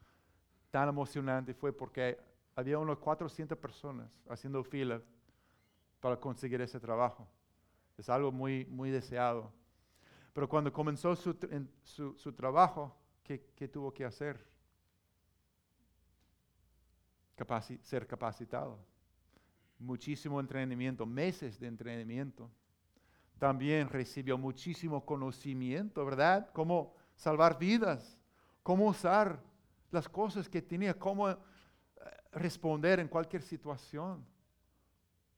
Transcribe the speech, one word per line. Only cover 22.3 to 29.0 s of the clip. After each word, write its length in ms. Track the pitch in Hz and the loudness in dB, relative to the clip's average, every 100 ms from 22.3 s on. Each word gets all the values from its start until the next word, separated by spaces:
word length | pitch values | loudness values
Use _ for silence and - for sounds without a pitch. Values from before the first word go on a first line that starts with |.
| - 117 110 _ _ _ _ _ _ _ - | -8 -18 -20 _ _ _ _ _ _ _ 0
También 500 | 139 135 139 156 139 | 2 4 4 4 2
recibió 480 | 135 127 - 131 131 | -2 -4 -4 0 0
muchísimo 640 | 135 131 175 160 165 143 | 0 -4 -6 -4 -2 -2
conocimiento, 1000 | 139 147 135 127 143 131 127 143 208 170 | -2 -4 -4 -6 -6 -4 -2 -2 -2 -2
¿verdad? 460 | 139 135 156 196 - | 0 4 6 6 2
Cómo 420 | - 160 175 143 - _ - | -2 2 2 0 -8 _ -4
salvar 420 | 160 151 165 143 | 2 8 8 8
vidas, 600 | 175 233 208 139 - - _ _ _ _ | 4 4 4 0 -4 -20 _ _ _ _
cómo 240 | - 185 214 | 2 6 6
usar 560 | 185 | 4